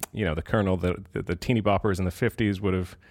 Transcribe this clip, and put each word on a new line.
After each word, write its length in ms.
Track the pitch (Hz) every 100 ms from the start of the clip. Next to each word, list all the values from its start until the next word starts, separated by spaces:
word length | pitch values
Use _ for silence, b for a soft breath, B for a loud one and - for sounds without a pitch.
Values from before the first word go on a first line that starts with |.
| -
you 100 | -
know, 100 | 92
the 80 | 78
Colonel, 360 | - 110 98 92
the, 260 | 90 90 -
the, 100 | 98
the 140 | 95 87
teeny 260 | - 117
boppers 380 | 101 98 107 92
in 60 | 92
the 60 |
fifties 500 | - 117 - 104 95
would 120 | 101
have, 220 | 92 90 - B